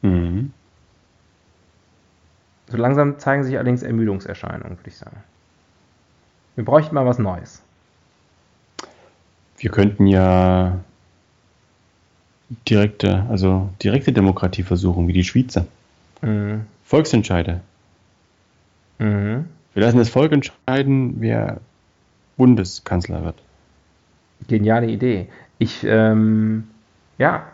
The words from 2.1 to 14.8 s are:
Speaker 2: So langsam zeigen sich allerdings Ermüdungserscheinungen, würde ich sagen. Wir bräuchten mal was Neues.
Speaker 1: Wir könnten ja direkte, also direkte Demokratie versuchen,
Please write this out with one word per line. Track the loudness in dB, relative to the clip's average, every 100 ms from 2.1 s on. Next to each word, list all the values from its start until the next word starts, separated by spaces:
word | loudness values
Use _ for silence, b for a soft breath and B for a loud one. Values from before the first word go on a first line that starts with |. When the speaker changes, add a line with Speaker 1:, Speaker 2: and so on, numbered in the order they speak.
| _ _ _ _ _ _
Speaker 2:
So | -4
langsam | 0 2 0 -2
zeigen | -4 -2
sich | -2
allerdings | -4 -2 -2
Ermüdungserscheinungen, | -2 -2 -2 -4 -8 -14 -12 -14 -14 -16
würde | -20
ich | -20
sagen. | -20 -20 -20 _ _ _ _ _ _ _ _ _ _ _ _ -10
Wir | 0
bräuchten | 0 2 0
mal | 0
was | 0
Neues. | -2 -6 -14 -20 _ _ _ _ _ _ _ _ _ _ _ _ B B B B _ _ _ _
Speaker 1:
Wir | -6
könnten | 2 0 4 4
ja | 6 6 4 4 4 0 -2 -10 _ _ _ _ _ _ _ _ _ _ _ _ _ _ _ _ -14 0
direkte, | 2 2 0 0 0 -2
also | 0 0 0 -2 -4
direkte | -2 0 0
Demokratie | 2 2 2 -2 -4
versuchen, | -2 0